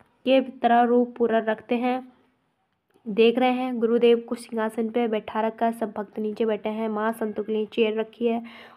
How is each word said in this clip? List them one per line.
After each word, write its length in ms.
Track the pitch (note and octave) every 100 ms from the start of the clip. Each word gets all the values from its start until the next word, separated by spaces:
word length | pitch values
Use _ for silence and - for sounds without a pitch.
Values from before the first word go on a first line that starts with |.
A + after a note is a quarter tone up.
| _ _
के 160 | B3+ C4+
तरह 420 | C4 - A#3+ A#3
रूप 320 | A#3+ A#3+ B3 A#3+
पूरा 200 | A#3 A3+
रखते 360 | A3 A3 -
हैं। 380 | A#3+ B3 B3+ B3+ _ _ _ _ _ _ _ _ _ A#3
देख 300 | G3+ A3+ A#3
रहे 140 | B3+
हैं 260 | B3 B3+ A#3+
गुरुदेव 420 | A3+ A#3 A#3 A#3
को 140 | A#3
सिंहासन 540 | A#3 - A3+ A3 A3 A3+
पे 200 | A#3+ A#3+
बैठा 320 | A3 G#3 A3
रखा 260 | A3 A3 A3+
है, 60 |
सब 200 | A#3 G#3+ G#3+
भक्त 220 | G#3 -
नीचे 280 | G#3+ G#3 A3+
बैठे 220 | G#3 G#3+
हैं, 200 | G#3+ A3+
माँ 240 | G#3 A3
संतों 320 | A3+ A3 G#3
के 80 | G#3
लिए 140 | G#3+ G#3
चेयर 340 | - A3 G#3+
रखी 260 | A3 - A#3
है 160 | A#3 A#3 - -